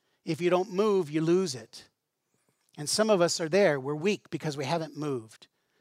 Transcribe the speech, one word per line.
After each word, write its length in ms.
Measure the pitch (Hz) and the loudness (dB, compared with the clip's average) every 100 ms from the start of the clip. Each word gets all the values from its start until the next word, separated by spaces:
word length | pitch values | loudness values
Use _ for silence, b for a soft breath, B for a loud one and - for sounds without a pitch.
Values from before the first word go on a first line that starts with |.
| _ _ - | _ _ -8
If 160 | 160 | -2
you 100 | 175 | 0
don't 200 | 180 359 | 2 0
move, 380 | 185 214 190 151 | 0 2 2 0
you 120 | 156 | 0
lose 340 | 160 180 185 123 | 2 2 0 -6
it. 300 | 110 - - _ _ _ _ _ _ _ _ - | -14 -20 -20 _ _ _ _ _ _ _ _ -10
And 100 | 147 | -2
some 220 | - 220 | 0 4
of 100 | 196 | 4
us 220 | 170 - | 4 0
are 80 | 160 | 0
there. 300 | 185 190 143 | 2 4 2
We're 160 | 131 151 | -4 -4
weak 340 | 185 175 _ | -2 -2 _
because 260 | 151 160 143 | -8 -8 -6
we 100 | 131 | -4
haven't 300 | 170 156 139 | -4 -4 -8
moved, 520 | 151 131 110 - - _ _ _ | -6 -6 -10 -20 -20 _ _ _